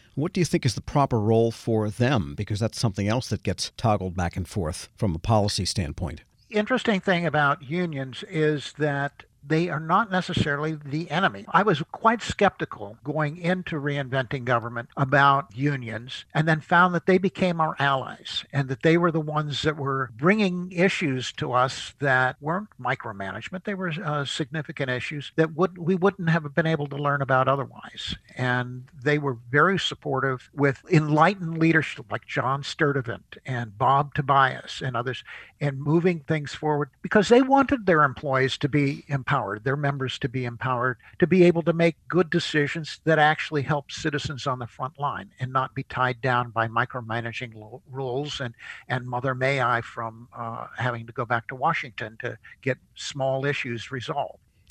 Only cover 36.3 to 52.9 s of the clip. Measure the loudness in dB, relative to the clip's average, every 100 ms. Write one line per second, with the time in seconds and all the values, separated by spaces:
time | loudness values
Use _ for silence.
36.3 | -4 -4 -4 -2 0 -2 _ 0 4 6
37.3 | 6 8 4 4 2 4 6 4 2 -2
38.3 | 0 0 0 0 2 0 -2 -4 -4 0
39.3 | 0 0 -4 -2 -2 -2 -2 -4 -4 -4
40.3 | -4 -6 -4 -2 0 0 -2 -8 0 4
41.3 | 8 8 6 2 4 2 2 -2 0 2
42.3 | 0 0 0 0 -2 -8 -4 2 4 4
43.3 | 2 -2 -2 0 -2 -4 -6 -4 -4 -4
44.3 | -6 -4 -4 -6 -8 -10 -4 -4 -4 -10
45.3 | -10 -4 -2 -2 -4 -6 -2 -2 0 0
46.3 | 0 0 -2 0 0 -2 -4 -6 -6 -6
47.3 | -8 -12 -14 -16 -18 -14 -8 -6 -4 -6
48.3 | -6 -8 -10 -16 -16 -8 -6 -4 -4 -2
49.3 | 0 0 2 2 0 -2 -8 -10 -10 -16
50.3 | -12 -10 -10 -10 -6 -4 -4 -8 -6 -2
51.3 | -2 -2 -2 0 0 -4 -8 -10 -8 -10
52.3 | -10 -16 -8 -4 -4 _